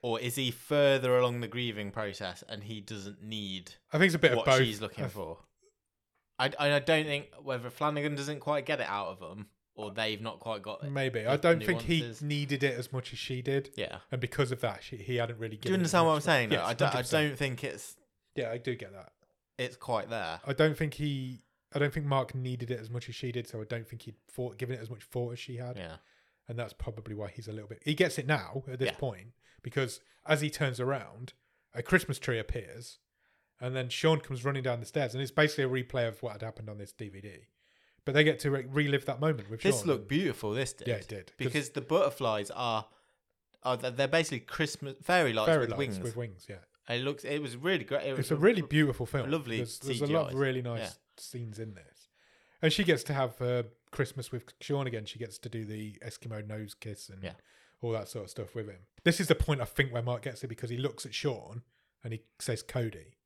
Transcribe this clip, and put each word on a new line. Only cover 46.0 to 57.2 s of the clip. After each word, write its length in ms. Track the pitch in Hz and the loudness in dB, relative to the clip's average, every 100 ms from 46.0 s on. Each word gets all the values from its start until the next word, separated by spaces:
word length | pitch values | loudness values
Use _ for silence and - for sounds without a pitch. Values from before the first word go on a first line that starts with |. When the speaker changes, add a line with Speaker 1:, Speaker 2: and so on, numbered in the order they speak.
Speaker 2:
with 160 | 117 113 | -4 -4
wings, 300 | 117 95 - | -8 -10 -16
yeah. 80 | 95 _ _ - | -16 _ _ -4
Speaker 1:
It 140 | 120 | -2
looks, 180 | 131 147 | 0 -4
it 160 | 127 147 | -2 -4
was 160 | 143 120 | -4 -4
really 280 | 156 185 | 0 0
great. 220 | 117 139 - | 0 -2 0
It 40 | 135 | -2
Speaker 2:
It's 0 | |
Speaker 1:
was 120 | 135 | 0
Speaker 2:
a 20 | 151 | 6
Speaker 1:
a 20 | |
Speaker 2:
really 240 | 180 220 | 6 6
Speaker 1:
r-, 40 | 156 | 2
Speaker 2:
beautiful 360 | 147 151 131 120 | 4 4 2 -2
film. 240 | 139 120 | -2 0
Speaker 1:
lovely 280 | 160 127 113 | -2 0 -2
Speaker 2:
There's, 200 | 117 - | -2 -6
there's 200 | 135 120 | -4 -2
a 60 | 143 | 2
lot 160 | 160 | 2
of 60 | 151 | 2
Speaker 1:
C 20 | |
G 60 | 131 | 0
I. 20 | |
Speaker 2:
really 220 | 139 127 | 0 0
nice 180 | 120 117 | -2 -4
Speaker 1:
Yeah. 100 | 107 - _ - | -6 -10 _ -18
Speaker 2:
scenes 400 | - 123 117 107 | -12 -10 -8 -8
in 160 | 110 | -10
this. 340 | 92 - _ _ _ _ _ _ _ | -10 -18 _ _ _ _ _ _ _
And 100 | 160 | 2
she 100 | 151 | 4
gets 200 | 180 147 | 4 4
to 80 | - | 4
have, 260 | 139 131 - | 0 0 0
uh, 220 | 123 123 120 _ _ | 0 0 0 _ _
Christmas 400 | - 131 - 120 | -4 -4 -4 -8
with 120 | 123 - - | -8 -10 -18
Sean 260 | - 143 135 | -2 -2 0
again. 180 | 117 | -4
She 140 | 104 113 | -8 -10
gets 180 | 113 104 | -12 -10
to 100 | 123 | -10
do 160 | 113 | -8
the 300 | 107 107 107 98 | -6 -8 -10 -10
Eskimo 420 | 113 - 117 107 107 | -12 -12 -10 -8 -8
nose 280 | 107 104 | -8 -8
kiss 340 | - 113 101 - | -10 -12 -12 -12
and 140 | 95 | -12